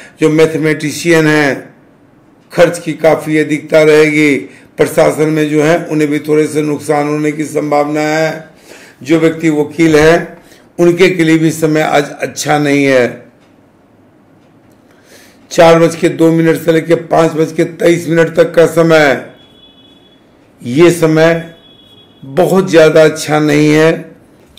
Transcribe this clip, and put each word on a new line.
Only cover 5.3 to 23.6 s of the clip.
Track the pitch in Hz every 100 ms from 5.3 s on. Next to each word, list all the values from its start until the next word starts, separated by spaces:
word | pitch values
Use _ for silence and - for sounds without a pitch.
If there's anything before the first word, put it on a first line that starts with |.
| 156 151
जो | 151
है, | 151 170 160
उन्हें | 156 147
भी | 151
थोड़े | 147 151 151
से | 147
नुकसान | 151 147 151 147 147
होने | 151 151
की | 151 139
संभावना | 139 147 147 147 151
है। | 151 156 160 156 - _ - - - -
जो | 127 160
व्यक्ति | 160 160 160
वकील | 151 147 - 160 151
हैं, | 156 170 175 - - - _ -
उनके | 175 170 185
के | 175
लिए | 160 160
भी | 160
समय | - 156 151
आज | 156 147 143 -
अच्छा | 135 - 143 151
नहीं | 147 143 139
है। | 131 117 113 - _ _ _ _ _ _ _ _ _ _ _ _ _ _ _ _ _ _ - - _ -
चार | - 165 165
बज | 165 165
के | 170
दो | 143 165
मिनट | 165 165 156
से | 165
लेकर | 165 156 165
पाँच | - 160 160
बज | 156 160
के | -
तेईस | 165 - 170 170 147
मिनट | 165 156 165
तक | 165 170
का | 160
समय, | 170 165 160 143 123 - - _ _ _ _ _ _ _ _ _ _ _ _
ये | 120 135 170
समय | 165 160 156 165 165 170 - _ _ _ _ _ _ -
बहुत | 139 180 190 -
ज्यादा | 160 156 156
अच्छा | 156 156 - 151
नहीं | 151 147